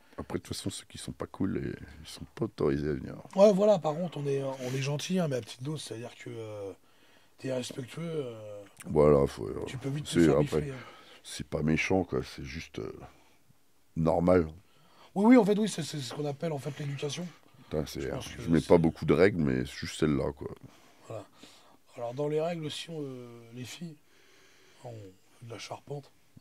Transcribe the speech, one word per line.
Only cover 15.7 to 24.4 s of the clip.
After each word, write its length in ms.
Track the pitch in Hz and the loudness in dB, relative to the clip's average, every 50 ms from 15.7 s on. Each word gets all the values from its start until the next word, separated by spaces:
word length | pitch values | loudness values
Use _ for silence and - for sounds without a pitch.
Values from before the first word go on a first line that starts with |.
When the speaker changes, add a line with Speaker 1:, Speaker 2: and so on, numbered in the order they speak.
| - - 160 | -2 -4 -6
Speaker 2:
c'est 160 | - - 151 | -6 -6 -8
ce 140 | 135 117 - | -8 -6 -6
qu'on 120 | - 147 | -6 -4
appelle, 260 | 147 139 139 - 170 | -4 -4 -4 -4 -4
en 80 | 156 139 | -4 -4
fait, 180 | 127 151 139 - | -6 -8 -8 -6
l'éducation. 480 | 151 143 139 135 - 147 139 151 180 175 - - - - - - 131 | -6 -6 -6 -6 -6 -6 -6 -6 -8 -10 -12 -16 -20 -20 -20 -20 -12
Speaker 1:
Putain, 220 | - - 78 76 | -6 -4 -4 -4
c'est, 160 | - - 69 | -4 -6 -8
Speaker 2:
Je 60 | 69 65 | -6 -6
Speaker 1:
euh, 40 | |
Speaker 2:
pense 160 | - - - - | -6 -6 -8 -10
que 140 | - - | -10 -6
Speaker 1:
je 80 | 117 98 | 0 4
mets 100 | 82 80 | 4 4
Speaker 2:
c'est 80 | 71 - | 4 2
Speaker 1:
pas 100 | 92 87 | 0 0
beaucoup 260 | 82 82 78 - - | 0 0 0 0 0
de 80 | 78 80 | 2 6
règles, 280 | 71 90 104 95 87 | 6 6 6 6 4
mais 240 | 78 69 65 64 62 | 2 2 2 0 -2
c'est 100 | - - - | -4 -6 -10
juste 220 | - 82 - - | -10 -10 -4 -2
celle-là, 320 | - 78 73 67 69 76 73 | 0 0 2 0 0 -2 -4
quoi. 140 | - - - - - - - - - - - - _ - - | -6 -10 -14 -14 -16 -18 -20 -20 -20 -20 -20 -20 _ -16 -14
Speaker 2:
Voilà. 180 | 113 107 95 - _ - - - - - - - - _ _ _ - | -14 -14 -14 -16 _ -20 -20 -20 -20 -20 -20 -20 -20 _ _ _ -14
Alors, 180 | - 120 117 123 | -10 -10 -8 -6
dans 120 | 135 147 147 | -4 -4 -2
les 140 | 151 151 | -2 -2
règles 240 | 156 170 175 165 156 | -2 -2 -4 -6 -6
aussi, 240 | 151 143 - - - | -8 -8 -10 -10 -10
on, 120 | 165 156 | -10 -8
euh, 260 | 147 135 131 123 123 120 120 117 117 117 117 | -8 -8 -10 -12 -14 -16 -16 -18 -18 -16 -14
les 100 | 123 127 | -12 -12
filles, 300 | 117 - - 165 170 151 - _ _ _ _ _ _ _ _ | -12 -12 -12 -12 -14 -14 -16 _ _ _ _ _ _ _ _